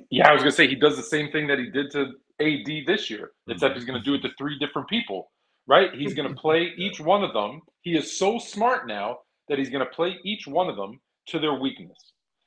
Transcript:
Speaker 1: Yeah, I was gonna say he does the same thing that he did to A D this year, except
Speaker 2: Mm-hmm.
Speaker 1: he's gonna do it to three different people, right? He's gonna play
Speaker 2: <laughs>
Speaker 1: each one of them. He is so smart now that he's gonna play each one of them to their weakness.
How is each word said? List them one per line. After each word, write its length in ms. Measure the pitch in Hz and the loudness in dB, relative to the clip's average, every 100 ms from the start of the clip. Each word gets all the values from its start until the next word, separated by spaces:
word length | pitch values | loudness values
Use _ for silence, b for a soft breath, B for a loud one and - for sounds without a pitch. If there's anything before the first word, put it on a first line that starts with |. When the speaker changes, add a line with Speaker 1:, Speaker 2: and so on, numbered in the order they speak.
| - | -2
Speaker 1:
Yeah, 200 | 185 151 | 6 8
I 40 | |
was 80 | 143 | 8
gonna 100 | 143 | 4
say 160 | 143 135 | 4 4
he 80 | 135 | 6
does 200 | 151 127 | 2 2
the 80 | |
same 280 | - 151 147 | -2 -4 -2
thing 160 | 156 147 | -2 0
that 100 | 135 | -2
he 120 | 117 | -2
did 200 | 135 139 | -4 -2
to 220 | 143 139 - _ - | -2 -4 -8 _ -2
A 240 | 151 143 | -2 -2
D 200 | 117 156 139 | -4 -4 -2
this 240 | 208 - | -2 -2
year, 220 | 104 - _ - | -10 -12 _ -10
except 240 | - 135 | 0 0
Speaker 2:
Mm-hmm. 80 | 135 | 0
Speaker 1:
he's 60 | 120 | -6
gonna 180 | 123 | -4
do 100 | 120 | -2
it 80 | 139 | -2
to 80 | - - | -2 -6
three 220 | 143 143 | -8 -6
different 280 | 147 147 - | -6 -6 -4
people, 440 | 226 - 92 - _ _ _ - | -4 -4 -8 -10 _ _ _ 4
right? 260 | 160 190 | 6 6
He's 200 | 120 143 | 0 -6
gonna 220 | 151 139 135 | -4 -6 -2
play 380 | 156 165 170 | 2 2 2
Speaker 2:
<laughs> 40 | 165 | -4
Speaker 1:
each 220 | 196 - | -8 -2
one 240 | 156 202 | 2 2
of 100 | 180 | 2
them. 280 | 110 104 151 - _ | -2 -4 -6 -20 _
He 140 | 175 160 | -2 -2
is 220 | - - | -2 -2
so 200 | 190 233 | 0 0
smart 480 | - 202 240 247 165 | -4 0 2 0 -2
now 340 | 104 104 123 _ _ - | -4 -4 -6 _ _ -4
that 80 | 139 | -2
he's 120 | 127 | -2
gonna 160 | 135 127 | -2 -4
play 300 | - 175 180 | -2 -2 -4
each 220 | 190 214 143 | -8 -8 -4
one 220 | 151 185 | -2 0
of 60 | 101 | -2
them 260 | 98 127 _ _ - | -8 -12 _ _ -8
to 120 | 160 | -2
their 140 | 151 131 | 0 0
weakness. 580 | 135 - 87 _ _ _ _ _ | -4 -6 -16 _ _ _ _ _